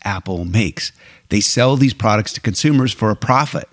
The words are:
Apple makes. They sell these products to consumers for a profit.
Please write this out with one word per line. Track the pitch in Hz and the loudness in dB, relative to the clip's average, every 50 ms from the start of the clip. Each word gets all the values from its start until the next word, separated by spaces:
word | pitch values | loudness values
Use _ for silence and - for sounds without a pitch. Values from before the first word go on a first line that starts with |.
| - | -6
Apple | 101 95 92 - 95 92 87 87 | -6 -6 -6 -6 -6 -6 -6 -4
makes. | 87 92 113 104 82 - - - - - _ - - - _ _ - | 0 0 0 0 0 -4 -8 -10 -12 -12 _ -20 -20 -20 _ _ -2
They | - 107 | -2 0
sell | - - - 120 123 131 139 | 0 0 0 2 2 2 4
these | 131 135 131 - | 4 2 2 2
products | - 110 110 107 110 101 - - | 0 0 2 2 2 0 -4 -8
to | - | -6
consumers | - 113 95 - - 151 147 135 131 117 - | -4 -4 -4 0 0 2 4 4 2 0 -2
for | - 110 107 | -2 -2 -2
a | 104 | -2
profit. | - - - 127 135 147 - - - - _ | -2 0 0 2 2 2 -2 -4 -8 -10 _